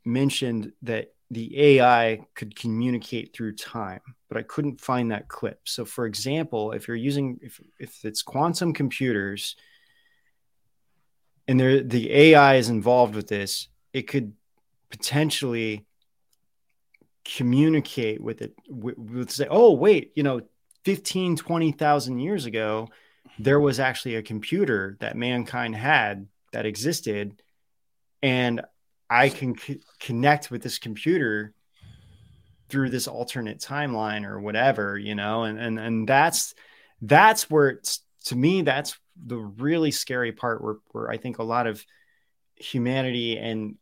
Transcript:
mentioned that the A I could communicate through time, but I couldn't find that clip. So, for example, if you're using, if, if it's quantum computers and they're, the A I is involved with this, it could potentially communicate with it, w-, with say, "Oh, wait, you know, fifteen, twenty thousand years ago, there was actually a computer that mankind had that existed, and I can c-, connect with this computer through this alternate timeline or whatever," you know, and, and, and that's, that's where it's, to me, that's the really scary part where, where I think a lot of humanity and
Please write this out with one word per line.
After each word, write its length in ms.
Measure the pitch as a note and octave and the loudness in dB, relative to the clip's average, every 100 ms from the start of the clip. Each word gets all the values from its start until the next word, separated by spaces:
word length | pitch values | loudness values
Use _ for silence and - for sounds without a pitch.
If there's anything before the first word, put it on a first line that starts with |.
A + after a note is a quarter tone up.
| A#2+ | -4
mentioned 680 | B2 C#3 - B2+ A#2 G#2 - | 0 0 0 -4 -4 -8 -12
that 320 | A#2+ A2 A2 _ _ | -6 -6 -6 _ _
the 300 | A#2 A2+ C3+ | -12 -10 4
A 220 | D3 C3+ | 8 8
I 380 | B2 A#2+ A2+ A2 - | 8 6 4 -2 -8
could 220 | - G#2+ - | -14 -14 -8
communicate 800 | A#2+ A2 B2 A#2+ - A#2+ - | -4 -2 -2 -4 -6 -10 -10
through 220 | - A2 G#2+ | -10 -10 -10
time, 440 | - A#2 G2 F2 - - _ | -12 -10 -10 -12 -18 -20 _
but 80 | A2+ | -10
I 40 | |
couldn't 380 | - - D3 A#2+ | -8 -6 -6 -6
find 300 | - B2 A#2 | -4 -2 -2
that 180 | G#2 - | -4 -8
clip. 320 | - G#2+ - | -10 -10 -8
So, 200 | - - | -12 -10
for 220 | A2+ - A#2 | -10 -6 -6
example, 680 | G#2 B2 D3+ D#3 A#2 G#2+ | -6 -6 -4 -4 -6 -6
if 160 | A2 A2+ | -8 -8
you're 80 | A#2 | -6
using, 420 | C3 C#3+ C3+ B2 | -4 -2 -4 -8
if, 180 | B2 - _ _ | -16 -20 _ _
if 240 | B2+ - A2+ | -20 -14 -10
it's 160 | G#2+ | -10
quantum 500 | - C3+ E3 E3+ F3 | -8 -2 -2 0 -4
computers 840 | D3 C3+ - C3 G#2+ G2 G#2 - - _ _ _ _ _ _ _ _ _ _ _ _ _ _ _ _ _ _ - | -2 -4 -2 -2 -2 -4 -8 -10 -12 _ _ _ _ _ _ _ _ _ _ _ _ _ _ _ _ _ _ 0
and 140 | C3 | 2
they're, 220 | C3 C3+ | 4 4
the 280 | B2+ A#2+ A#2 | 2 -2 2
A 240 | C#3 D#3 D3+ | 8 10 12
I 180 | C#3 | 10
is 160 | C3 A#2 | 6 4
involved 440 | A2+ G#2+ B2 A#2+ | 0 4 4 4
with 140 | G#2+ G2+ | 2 -6
this, 400 | G#2 G2 - - _ _ | -6 -4 -8 -10 _ _
it 100 | C3+ | -8
could 300 | - C#3 G#2 - _ _ _ _ _ | -4 -4 -4 -10 _ _ _ _ _
potentially 960 | - - D3 D#3 - C3+ A#2 A2 G#2+ - _ _ _ _ _ _ _ _ _ _ _ _ _ | -12 -4 0 0 -2 -4 -4 -4 -6 -10 _ _ _ _ _ _ _ _ _ _ _ _ _
communicate 960 | - - B2 C3 D#3 D#3 - - A2+ A2 | -14 -4 2 4 4 4 0 -4 -4 -4
with 200 | A2 A2 | -8 -10
it, 140 | A2 - _ | -12 -16 _
w-, 280 | C3 A2+ - | -12 -10 -12
with 340 | G#2+ B2 A#2+ | -12 -10 -8
say, 160 | C3 C3+ | -6 0
"Oh, 220 | F3+ A#3 | 6 8
wait, 400 | C3+ F#3+ F3+ - | 8 6 4 2
you 80 | - | -2
know, 180 | C#3+ B2 - _ _ _ | 0 -2 -6 _ _ _
fifteen, 520 | F#3+ G3 - F#3 F3+ D#3+ | -2 -2 -4 -4 -2 -2
twenty 340 | - E3+ D#3+ | -2 0 0
thousand 480 | - D3+ D3 A#2+ B2 | 0 2 2 0 -6
years 280 | D3+ G3+ B2 | -4 -4 -4
ago, 420 | A2 G#2+ A2 A2+ - _ _ _ - | -4 -2 -4 -6 -14 _ _ _ -2
there 220 | A2 C#3+ | 4 4
was 180 | D3 B2+ | 4 2
actually 360 | C3 A#2+ C3 | 0 -2 -6
a 80 | A2+ | -6
computer 760 | G#2+ A2 - F3+ F3 G#2 F#2+ G2+ | -6 -8 -4 -2 0 0 -2 -6
that 160 | A2 A2 | -8 -4
mankind 600 | A#2+ B2 A#2 B2 A#2 A2 | -4 -2 -4 -6 -6 -4
had 500 | C3 D3 G#2+ G2+ G2 _ _ | 2 2 2 -4 -12 _ _
that 140 | A#2 A2 | -8 -6
existed, 720 | G2+ C3+ E3+ A#2 G2+ G2+ G2 _ _ _ _ _ _ _ _ | -4 -4 -4 -4 -6 -6 -12 _ _ _ _ _ _ _ _
and 420 | C3+ B2+ B2 A#2 - _ _ _ _ | 0 2 0 -2 -8 _ _ _ _
I 200 | A#2+ C3+ | 4 4
can 280 | - C3 A2+ | 2 -6 -6
c-, 240 | - C#3 - _ | -10 -14 -14 _
connect 500 | - A#2 C#3+ D3 - | -8 0 2 2 -2
with 120 | A#2+ | -10
this 160 | G#2 - | -10 -10
computer 760 | A#2 G#2+ D#3 F3 A#2+ G#2+ G#2+ - _ _ - - - _ - _ _ _ _ | -10 -6 -2 0 0 -2 -6 -14 _ _ -20 -20 -20 _ -20 _ _ _ _
through 220 | C#3 C3 | -2 -2
this 160 | B2 B2+ | -2 -6
alternate 540 | A2+ A#2+ C3 A2 - | -8 -8 -6 -8 -10
timeline 640 | - C#3 C#3+ A2+ G#2+ G#2 | -8 -6 -4 -4 -4 -4
or 160 | G2+ G2+ | -8 -8
whatever," 580 | G#2 G#2+ C3 G#2+ G2+ G2+ | -6 2 2 2 -2 -6
you 160 | G#2 | -6
know, 300 | G#2 G#2 A2+ | -6 -4 -2
and, 160 | A2 A2 | -4 -6
and, 180 | A#2 A2 | -6 -6
and 300 | A2+ A2+ A2 | -4 -4 2
that's, 460 | C#3 E3 E3 - - _ _ _ _ | 4 4 0 -6 -10 _ _ _ _
that's 480 | G#2+ D3 G#3+ G3 - | 4 8 8 6 2
where 200 | D#3 C#3 | 2 2
it's, 320 | B2 - - - _ | 0 -6 -8 -10 _
to 120 | - B2 | -8 0
me, 260 | D3 F#3+ | 2 2
that's 360 | D3 C3+ D3 - _ F3+ | 2 0 -4 -12 _ _
the 140 | B2+ A#2+ | -12 -10
really 540 | G#2 G2+ C#3 E3 D#3+ | -10 -6 -2 0 0
scary 400 | - - B2 A#2+ | -2 -4 -4 -4
part 320 | A2 B2 A2 | -4 -4 -4
where, 140 | G#2+ G#2+ _ | -6 -8 _
where 200 | A#2 A2+ | -10 -8
I 60 | A2+ | -8
think 200 | B2+ A2+ | -8 -8
a 60 | |
lot 240 | A2+ A#2+ A#2 | -4 -2 -2
of 160 | G#2+ - _ _ _ _ _ _ _ | -4 -12 _ _ _ _ _ _ _
humanity 840 | - C3 A#2+ C3+ C3 A#2+ A#2 A2+ | -8 -4 -2 -2 -2 -4 -4 -4
and 380 | A2+ A2 G#2+ - | -6 -6 -8 -12